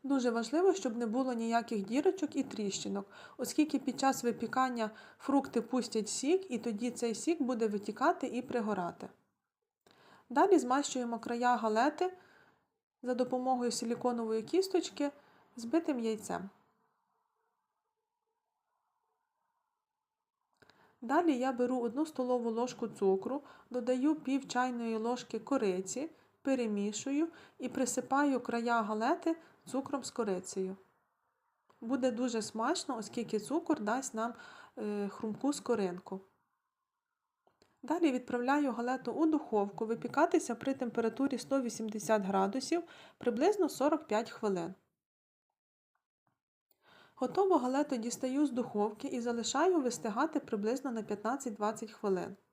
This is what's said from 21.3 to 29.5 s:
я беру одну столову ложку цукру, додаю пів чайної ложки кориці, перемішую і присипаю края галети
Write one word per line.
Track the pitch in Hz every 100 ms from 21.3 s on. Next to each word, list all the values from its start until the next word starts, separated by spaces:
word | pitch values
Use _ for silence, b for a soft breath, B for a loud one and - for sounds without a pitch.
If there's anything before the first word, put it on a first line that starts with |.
| 247
я | 262
беру | 240 247 254
одну | 233 247 311
столову | - 254 247 233
ложку | 226 247 - 226
цукру, | - 196 190 226 277 B B B
додаю | 247 233 254 285
пів | 311 262 269 269
чайної | 247 254 240 233 220
ложки | 226 247 - 220
кориці, | 220 269 214 185 190 247 320 b b b
перемішую | - 269 226 208 202 208 269 285 330 B B B
і | 247
присипаю | - 247 - 247 269 294 254
края | 247 233 233 233
галети | 208 214 233 349 330 330 B